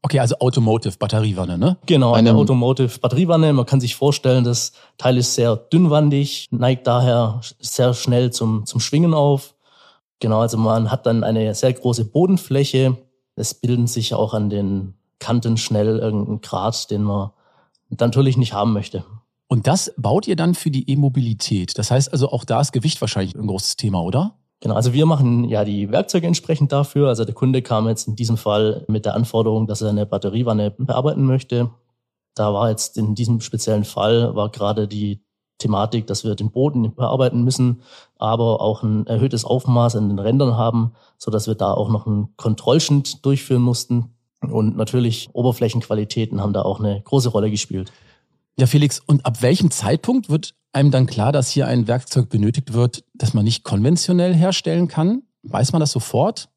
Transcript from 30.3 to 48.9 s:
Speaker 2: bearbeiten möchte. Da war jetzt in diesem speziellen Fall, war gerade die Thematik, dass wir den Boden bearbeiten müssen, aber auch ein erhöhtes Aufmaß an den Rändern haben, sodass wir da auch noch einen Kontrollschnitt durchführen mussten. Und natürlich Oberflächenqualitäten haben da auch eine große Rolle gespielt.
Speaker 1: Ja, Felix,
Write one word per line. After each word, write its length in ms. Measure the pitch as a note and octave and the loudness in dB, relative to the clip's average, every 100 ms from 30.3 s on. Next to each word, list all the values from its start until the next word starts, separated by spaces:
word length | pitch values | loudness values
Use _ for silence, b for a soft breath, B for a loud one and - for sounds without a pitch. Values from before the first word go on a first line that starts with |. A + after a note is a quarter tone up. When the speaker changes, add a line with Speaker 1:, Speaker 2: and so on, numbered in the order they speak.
| G#2+ A#2+ G#2+ G#2 | -2 0 0 -2
Speaker 2:
bearbeiten 520 | - C3 A#2+ C#3 - | -4 -4 0 0 2
möchte. 460 | C3+ C3 - A#2+ A#2+ - _ _ _ _ _ | 2 0 -2 -2 -2 -6 _ _ _ _ _
Da 180 | - G#2 | -4 0
war 160 | G2+ A2+ | 2 0
jetzt 300 | G#2+ - - | -2 -6 -4
in 160 | G#2+ | -2
diesem 260 | G#2+ A2+ A#2 | -2 0 -2
speziellen 440 | - A#2 - G#2+ | -2 -6 -2 -2
Fall, 500 | G#2 - G#2 A#2 A#2 | -2 -2 2 2 2
war 160 | G#2+ G#2 | -2 -6
gerade 380 | - G2+ G#2 G#2 | -4 -4 -2 -4
die 340 | G#2 G#2 G2+ _ _ _ _ | -4 -6 -6 _ _ _ _
Thematik, 480 | - G2+ G#2+ A#2 G#2+ | -2 0 0 -2 -4
dass 160 | G2+ | -6
wir 100 | A#2 | -6
den 160 | G2 G#2 | -4 -4
Boden 440 | B2 C#3+ B2+ A2 | -2 0 0 -2
bearbeiten 480 | - B2 C3 B2+ A#2+ | -2 -2 0 0 2
müssen, 400 | A#2+ B2+ B2+ A#2+ B B B _ | 0 2 0 0 B B B _
aber 440 | G#2+ A2+ A#2 A2 | -2 0 0 0
auch 220 | G#2 A#2+ | 0 -2
ein 240 | A2+ G#2+ - | -2 -2 -2
erhöhtes 380 | A2+ C3+ A#2+ | 0 0 -2
Aufmaß 520 | - B2+ B2+ A#2+ A#2+ A2 | -2 -2 2 2 2 0
an 120 | G#2 | -2
den 100 | G2 | 0
Rändern 380 | G2+ C3 C3+ A2+ | 0 2 2 2
haben, 360 | A#2 A#2 A2+ b b b | 0 0 -2 b b b
sodass 280 | - G#2+ A2 | -4 -4 -2
wir 80 | |
da 180 | A2 G2 | -2 0
auch 160 | - G#2 | 0 0
noch 180 | A2 A2 | -2 0
einen 300 | G#2 G#2 _ | -2 -4 _
Kontrollschnitt 880 | A2+ G#2+ - D3 - C#3+ C#3 - | -4 -2 2 2 4 0 0 -4
durchführen 380 | C3+ C#3 - B2+ | -2 -2 0 0
mussten. 480 | B2 A#2+ - A#2+ A#2+ _ _ _ | 2 0 -2 -2 -4 _ _ _
Und 360 | - A2+ G#2+ - | -6 0 -2 -2
natürlich 540 | G#2+ B2+ A#2 A2 - | -2 0 0 -2 -8
Oberflächenqualitäten 1080 | - B2 A#2+ A#2 A#2 - A2 G#2 - A2 G2 | -2 -2 0 -2 -2 -4 -4 -4 -4 -4 -2
haben 120 | G2+ | -2
da 100 | G2 | -2
auch 160 | F#2+ G2 | -2 -2
eine 200 | G#2 G2+ | -2 -4
große 260 | - C#3 B2 | 0 0 2
Rolle 220 | G#2+ G#2+ | 0 0
gespielt. 420 | G#2 - F#2+ F#2 b b b b _ _ - | -2 -6 -8 -8 b b b b _ _ 0
Speaker 1:
Ja, 100 | B2+ | 2
Felix, 340 | D3 D3 | 4 2